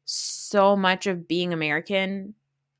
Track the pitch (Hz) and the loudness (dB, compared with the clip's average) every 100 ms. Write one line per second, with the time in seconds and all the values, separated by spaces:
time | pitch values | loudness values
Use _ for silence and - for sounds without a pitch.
0 | - - - - - 208 196 202 185 185 | -8 -4 -2 -2 0 4 4 4 2 0
1 | 202 175 165 170 180 165 151 151 175 196 | -2 -4 -2 -2 0 -2 -2 -2 -2 -2
2 | 190 196 196 - _ _ _ _ | -2 -6 -10 -16 _ _ _ _